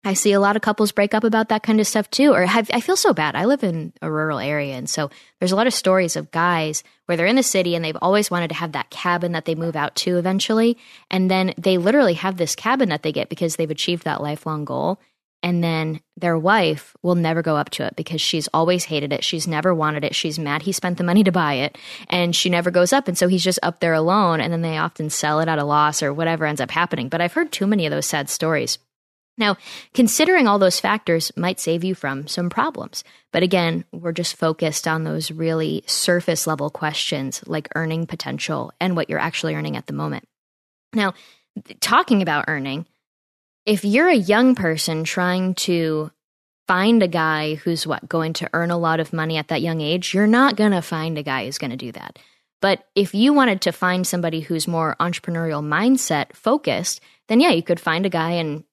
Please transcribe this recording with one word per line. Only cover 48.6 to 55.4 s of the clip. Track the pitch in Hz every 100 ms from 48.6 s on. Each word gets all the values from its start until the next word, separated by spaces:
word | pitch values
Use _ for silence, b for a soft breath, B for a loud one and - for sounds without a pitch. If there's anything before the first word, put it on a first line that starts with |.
| 170
a | 175
lot | 165 160
of | 160
money | 165 160
at | 160 151
that | 156
young | 165 160
age, | 151 175 175
you're | 185
not | 214 240 277
gonna | 214 214 185
find | 160 160 160 151
a |
guy | 143 131
who's | 107 139
gonna | 143
do | 123 123
that. | - - - b b b _
But | 196 190 _
if | 196 202
you | 202 254
wanted | 294 254 190
to | 175
find | - 185 180 180
somebody | 175 170 160
who's | 147 165 165
more | 165 160 -
entrepreneurial | 170 170 - 165